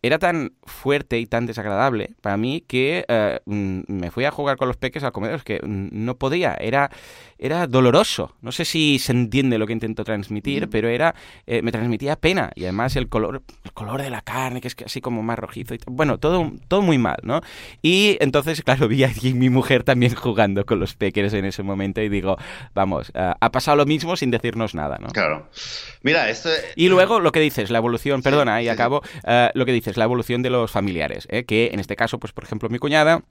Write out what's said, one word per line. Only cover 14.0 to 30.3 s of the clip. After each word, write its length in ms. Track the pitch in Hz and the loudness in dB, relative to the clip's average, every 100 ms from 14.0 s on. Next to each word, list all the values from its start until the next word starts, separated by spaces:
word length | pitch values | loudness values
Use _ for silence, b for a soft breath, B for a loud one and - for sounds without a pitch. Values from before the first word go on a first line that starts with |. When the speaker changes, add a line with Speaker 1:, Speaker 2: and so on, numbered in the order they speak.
Speaker 1:
de 80 | 139 | -8
la 120 | 113 | -10
carne, 400 | - 127 131 123 | -8 -6 -6 -6
que 60 | - | -10
es 60 | - | -12
que 100 | - | -12
así 160 | 135 | -8
como 220 | 131 117 | -6 -4
más 140 | 110 113 | -4 -6
rojizo 340 | - - 117 | -8 -12 -12
y 40 | 117 | -12
tal. 140 | - | -10
Bueno, 240 | 127 151 139 | -2 0 2
todo, 320 | 147 180 160 - - | 0 0 -2 -6 -2
todo 140 | 190 | 2
muy 160 | 190 147 | 4 4
mal, 200 | 107 64 | 2 -2
¿no? 180 | - 147 B B B B | -4 -4 B B B B
Y 360 | 156 185 208 190 | 2 6 4 4
entonces, 400 | 143 143 139 160 | 2 2 0 -2
claro, 240 | - 131 110 | 0 2 4
vi 160 | 131 | 4
allí 300 | 135 107 127 | 2 2 0
mi 160 | 123 127 | 2 4
mujer 340 | 127 - 127 | 4 4 2
también 320 | 120 127 120 120 | 4 4 4 2
jugando 500 | 123 104 104 98 101 | -2 2 2 2 0
con 140 | 104 | 0
los 160 | 98 - | -2 -2
peques 380 | 101 104 101 | -2 0 0
en 120 | 104 98 | 0 -4
ese 180 | 95 | -6
momento 380 | 98 98 98 98 | -6 -4 -4 -2
y 80 | 107 | -2
digo, 280 | 101 92 92 B B B | 0 0 -2 B B B
"Vamos, 380 | - 98 80 - | -2 0 -2 -6
eh, 200 | - 92 - | -4 -2 2
ha 120 | 113 | 2
pasado 260 | 127 151 147 | 2 2 2
lo 80 | 143 | 4
mismo 300 | 151 165 180 | 0 -2 -2
sin 160 | 131 | 0
decirnos 440 | 117 120 113 110 85 | 0 -2 -4 -6 -4
nada", 220 | 73 58 | -6 -6
¿no? 100 | 50 | -8
Speaker 2:
Claro. 360 | - 80 78 - B B B B B | -2 -2 -2 -8 B B B B B
Mira, 260 | 135 160 113 | 0 2 2
esto 200 | 113 165 160 92 - | -2 -2 -4 -4 2
Speaker 1:
Y 140 | 180 | 6
luego 300 | 185 185 226 | 6 6 4
lo 120 | 170 | 4
que 80 | 165 | 4
dices, 300 | 151 131 101 | 2 0 0
la 60 | 117 | 0
evolución, 420 | 117 117 139 135 | 0 -2 0 0
Speaker 2:
Sí, 20 | |
Speaker 1:
perdona, 380 | 139 147 127 110 | 2 2 2 2
y 40 | 117 | 0
Speaker 2:
sí, 40 | |
sí. 40 | |
Speaker 1:
acabo, 280 | 113 120 143 B 147 - | 0 0 0 B -10 2
eh, 240 | 120 120 | 4 4
lo 120 | - 123 | 2 2
que 60 | |
dices, 240 | 120 110 101 | 2 0 0
la 80 | 113 | 2
evolución 360 | 123 - | 2 0